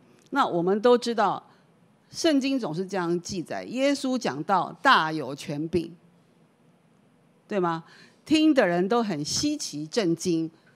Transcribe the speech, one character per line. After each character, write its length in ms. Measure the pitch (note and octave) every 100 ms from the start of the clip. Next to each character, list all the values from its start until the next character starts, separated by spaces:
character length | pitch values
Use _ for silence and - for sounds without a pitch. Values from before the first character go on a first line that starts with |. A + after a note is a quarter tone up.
| _ _ _
那 140 | C#4
我 160 | F#3 E3+
们 200 | F3 G#3
都 180 | B3 B3
知 160 | A#3+
道， 300 | A3+ G3 C#3+ - _ _ _ _ _ _
圣 300 | - E4 C#4
经 180 | C4+ C4+
总 160 | F3+
是 100 | D#3
这 120 | F#3+ G3
样 240 | E3+ F3
记 200 | - F#3+
载， 220 | - G2+
耶 300 | F#2+ A#3+ C#4
稣 240 | C#4 C4 B3+
讲 240 | F#3 C#3+
道 340 | D#3 F#3 C#3+ -
大 300 | C#4 G#3+ D#3
有 200 | D#3 B2+
权 340 | D3 - D3 D#3+
柄， 260 | F3 D#3+ E3+ _ _ _ _ _ _ _ _ _ _ _ _ _ _ -
对 140 | G3+
吗？ 240 | E3+ E3 - - - _
听 280 | - D#4 D#4
的 140 | C4+ F#3
人 220 | F3 F#3+
都 120 | A#3+
很 240 | G#3 D3
稀 320 | D3 - D4 D4
奇 300 | - D3 D#3
震 300 | A#3+ F3+ E3
惊， 340 | F#3 E3 D#3+ - _